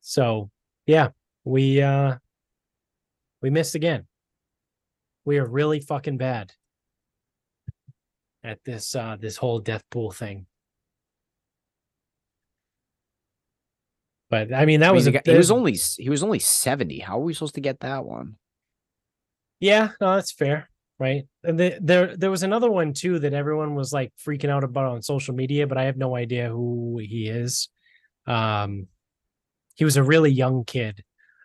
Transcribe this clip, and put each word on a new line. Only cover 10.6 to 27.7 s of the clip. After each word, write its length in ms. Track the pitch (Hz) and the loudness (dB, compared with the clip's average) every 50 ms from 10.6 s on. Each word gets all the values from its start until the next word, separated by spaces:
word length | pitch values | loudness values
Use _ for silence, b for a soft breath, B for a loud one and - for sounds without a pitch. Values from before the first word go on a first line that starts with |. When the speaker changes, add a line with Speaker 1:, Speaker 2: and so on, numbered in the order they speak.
| _ _ _ _ _ _ _ _ _ _ _ _ _ _ _ _ _ _ _ _ _ _ _ _ _ _ _ _ _ _ _ _ _ _ _ _ _ _ _ _ _ _ _ _ _ _ _ _ _ _ _ _ _ _ _ _ _ _ _ _ _ _ _ _ _ _ _ _ _ _ _ _ _ _ | _ _ _ _ _ _ _ _ _ _ _ _ _ _ _ _ _ _ _ _ _ _ _ _ _ _ _ _ _ _ _ _ _ _ _ _ _ _ _ _ _ _ _ _ _ _ _ _ _ _ _ _ _ _ _ _ _ _ _ _ _ _ _ _ _ _ _ _ _ _ _ _ _ _
Speaker 1:
But, 240 | - 110 107 110 | -2 -2 -2 -2
I 140 | 127 131 151 | 0 2 4
mean, 140 | 156 156 156 | 6 6 6
that 80 | 156 175 | 6 6
Speaker 2:
I 20 | |
mean, 40 | 190 | 6
Speaker 1:
was 80 | 175 143 | 6 6
Speaker 2:
the 40 | 143 | 6
Speaker 1:
a 20 | 123 | 4
Speaker 2:
guy, 80 | 131 - | 2 4
he 120 | 165 160 170 | 6 8 8
was 100 | 180 170 | 8 6
Speaker 1:
big 80 | 214 | 4
Speaker 2:
only 160 | 247 247 160 | 4 4 0
s-, 240 | 107 90 - - - | 0 0 -4 -6 -6
he 140 | - 113 127 | -6 -4 -2
was 120 | 147 139 | -2 -2
only 160 | 165 214 208 131 | 0 -2 -2 0
seventy. 600 | - - - - - 123 135 143 120 80 67 - | 0 0 0 0 0 0 0 0 -2 -4 -4 -10
How 200 | 107 92 95 113 | -10 -6 -6 -4
are 40 | |
we 100 | 143 170 | -4 -4
supposed 220 | 160 - 160 147 - | -6 -6 -8 -8 -8
to 80 | 147 | -6
get 180 | 139 139 131 - | -6 -6 -6 -6
that 240 | - 131 139 135 - | -8 -8 -8 -8 -8
one? 320 | 55 57 58 64 - 107 _ _ _ _ _ _ _ _ _ _ _ _ _ _ _ _ _ _ _ _ _ _ _ _ _ | -10 -12 -12 -12 -14 -16 _ _ _ _ _ _ _ _ _ _ _ _ _ _ _ _ _ _ _ _ _ _ _ _ _
Speaker 1:
Yeah, 320 | 175 196 202 214 220 214 - - | 4 4 6 6 4 0 -2 -2
no, 140 | 202 185 190 | 0 2 2
that's 160 | 196 190 - | 2 0 -4
fair, 360 | - - 151 139 147 151 - _ _ _ _ _ _ _ | -4 -2 0 0 0 -2 -4 _ _ _ _ _ _ _
right? 280 | 131 131 135 143 139 _ _ _ - | -2 -2 -2 -2 -4 _ _ _ -4
And 140 | 170 165 165 | -4 0 2
the, 200 | 180 180 - - | 0 0 0 -2
there, 340 | 185 151 180 180 180 175 - | 2 4 4 4 4 2 0
there 160 | 185 185 190 | -2 -2 -2
was 120 | 190 175 | 0 -2
another 280 | 185 190 208 233 240 240 | -2 0 0 2 2 2
one, 220 | 214 185 165 151 | 2 2 0 -2
too, 280 | 139 - - 185 180 165 | -4 -4 -4 -2 -2 0
that 120 | 143 147 | -2 -2
everyone 420 | 139 143 143 147 151 151 151 151 147 | -2 -2 -2 -2 -2 -2 -2 -4 -4
was, 160 | 143 135 - | -4 -4 -4
like, 220 | 143 139 131 113 _ _ - | -2 -4 -4 -4 _ _ -8
freaking 240 | 151 151 139 143 143 | -6 -6 -2 -2 0
out 140 | 143 139 139 | 0 0 -2
about 220 | 127 123 139 135 131 | -2 -2 -2 -2 -2
on 80 | 123 117 | -4 -6
social 340 | 110 - 143 135 139 - 127 | -6 -4 -4 -4 -4 -6 -6
media, 320 | 127 131 131 143 143 147 | -6 -4 -2 0 0 0
but 120 | 143 135 131 | 0 0 -2
I 60 | 131 | -2
have 120 | 135 131 | -2 -2
no 180 | 131 131 127 127 | -2 -4 -4 -2
idea 360 | 123 120 117 123 120 120 120 | -4 -4 -4 -4 -4 -4 -4
who 480 | 113 117 120 120 120 120 117 117 117 117 | -4 -4 -4 -4 -4 -4 -6 -6 -6 -8
he 280 | 107 101 110 117 110 107 | -8 -8 -8 -6 -6 -4
is. 420 | 110 120 120 127 131 - - - | -4 -4 -4 -4 -6 -6 -8 -10